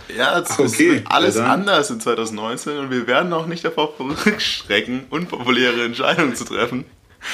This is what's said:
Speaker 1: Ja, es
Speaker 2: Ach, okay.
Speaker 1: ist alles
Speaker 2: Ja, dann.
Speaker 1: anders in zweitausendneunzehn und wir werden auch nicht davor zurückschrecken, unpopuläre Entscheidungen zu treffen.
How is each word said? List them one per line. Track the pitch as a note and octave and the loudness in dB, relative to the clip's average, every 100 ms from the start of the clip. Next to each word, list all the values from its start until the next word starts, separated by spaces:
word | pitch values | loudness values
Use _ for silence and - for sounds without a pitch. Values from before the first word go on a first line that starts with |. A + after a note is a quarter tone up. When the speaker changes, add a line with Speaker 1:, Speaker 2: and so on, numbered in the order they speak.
| - G#2+ | -10 0
Speaker 1:
Ja, | C3 E3+ | 2 2
es | F3 | 0
Speaker 2:
Ach, | - | 0
okay. | B2+ A2+ E3+ C3 | 2 4 4 4
Speaker 1:
ist | A2 | 2
alles | C#3+ F3 | 2 4
Speaker 2:
Ja, | - | 2
dann. | - C#3+ | 2 2
Speaker 1:
anders | G3+ E3+ C#3+ | 4 2 2
in | A2+ | -2
zweitausendneunzehn | B2 A2+ A2+ G#2+ A2 B2 D#3 D3 | -2 -2 -2 -4 -6 -6 -6 -6
und | C3+ | -4
wir | B2+ A#2 | -4 0
werden | C3 F3 | 2 2
auch | E3 E3 | -2 -4
nicht | E3+ E3 | -4 -4
davor | D#3+ D3+ - | 0 -2 -2
zurückschrecken, | C3 C3 G#3 G#3 - - - G#2 A2 B2+ C3+ | -8 -2 0 0 -2 -4 0 0 0 -6 -6
unpopuläre | D3+ F3 - B2 B2+ B2 A#2+ A#2 | -6 -6 -4 0 2 2 2 -2
Entscheidungen | A#2+ C3+ F3 D3 A#2 | 0 0 2 2 -2
zu | A2 | -6
treffen. | G2 A#2+ B2+ D3+ _ _ - - | -2 -2 -4 -10 _ _ -16 -10